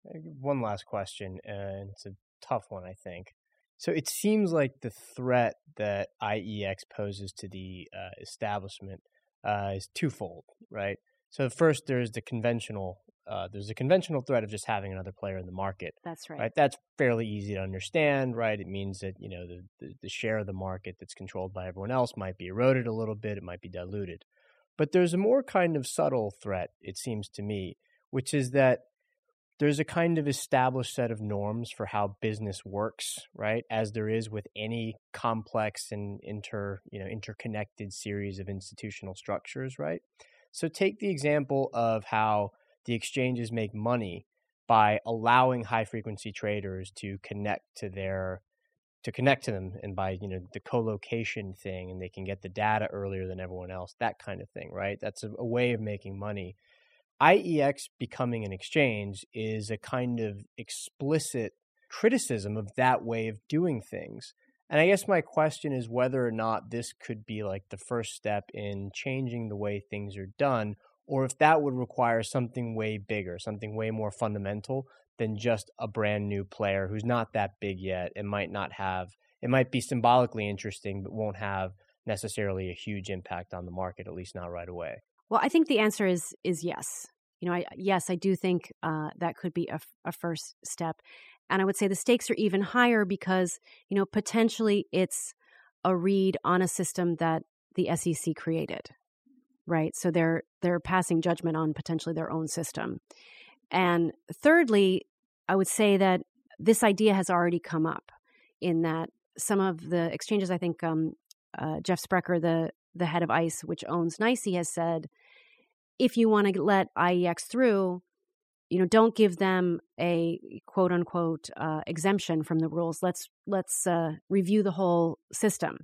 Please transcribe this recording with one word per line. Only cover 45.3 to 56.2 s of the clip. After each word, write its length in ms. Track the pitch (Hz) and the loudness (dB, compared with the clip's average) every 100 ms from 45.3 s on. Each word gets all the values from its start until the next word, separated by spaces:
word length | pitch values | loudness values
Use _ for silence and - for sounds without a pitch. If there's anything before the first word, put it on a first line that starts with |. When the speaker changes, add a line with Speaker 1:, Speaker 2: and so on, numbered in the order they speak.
| 123 131 123 110 | 6 6 2 0
Speaker 1:
high 180 | 113 | -2
frequency 480 | 110 113 110 104 110 | -2 -6 -8 -10 -10
traders 600 | 98 107 104 98 95 92 - | -4 -2 -2 -4 -8 -10 -10
to 180 | 101 98 | -10 -8
connect 420 | - 104 104 98 _ - | -10 -6 -4 -4 _ -12
to 120 | 104 | -10
their, 520 | 95 95 95 92 92 _ _ _ _ _ _ | -6 -4 -4 -4 -8 _ _ _ _ _ _
to 80 | - | -10
connect 320 | - 131 131 - | 0 2 2 -2
to 60 | |
them, 220 | 98 92 98 | -6 -6 -8
and 120 | 101 95 | -8 -4
by, 220 | 95 95 | -4 -4
you 60 | 98 | -6
know, 120 | 92 90 | -8 -8
the 60 | 101 | -14
co-location 920 | - 123 113 104 - 117 110 - 101 | -4 -2 -2 -4 -6 -6 -4 -8 -10
thing, 380 | 95 98 92 92 | -10 -10 -10 -10
and 100 | 92 | -10
they 80 | 90 | -12
can 140 | - | -10
get 180 | 95 98 | -8 -8
the 80 | 95 | -8
data 380 | 90 107 107 104 | -2 2 2 0
earlier 360 | 101 98 95 92 | -4 -6 -6 -6
than 120 | 92 | -8
everyone 300 | 92 92 90 | -8 -10 -10
else, 240 | 92 90 - | -10 -12 -4
that 160 | 113 - | -4 -4
kind 240 | - 95 | -12 -12
of 80 | 95 | -12
thing, 220 | - 80 | -14 -12
right? 240 | 92 98 101 | -6 -6 -4
That's 240 | 104 - | -8 -8
a, 60 | 110 107 | -12 -8
a 80 | 120 | -2
way 280 | 117 120 | 0 2
of 80 | 117 | 0
making 360 | 107 101 95 | -4 -6 -8
money. 380 | 98 | -8